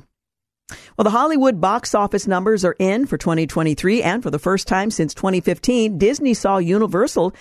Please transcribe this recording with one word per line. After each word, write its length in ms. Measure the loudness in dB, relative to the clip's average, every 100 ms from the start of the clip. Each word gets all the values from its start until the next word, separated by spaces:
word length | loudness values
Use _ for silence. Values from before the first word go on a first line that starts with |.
| -10 _ _ _ _ _ -20 -20 -12 -2
Well, 60 |
the 60 | 0
Hollywood 520 | 2 2 2 2 2
box 320 | 0 -2 -2
office 320 | -2 0 -2 -2
numbers 360 | 0 2 2
are 140 | 0 0
in 280 | 0 0 -2
for 100 | -2
twenty 300 | -2 -2 -2
twenty-three, 560 | -2 -2 0 0 0
and 200 | 0 -2
for 80 | -4
the 80 | -4
first 300 | -2 -2 0
time 220 | -2 -2
since 240 | -2 -4
twenty 260 | -2 -2 0
fifteen, 560 | 0 -2 0 2 0 2
Disney 380 | 0 2 0
saw 240 | 0 0 0
Universal 760 | 2 2 2 0 0 0 -2 -2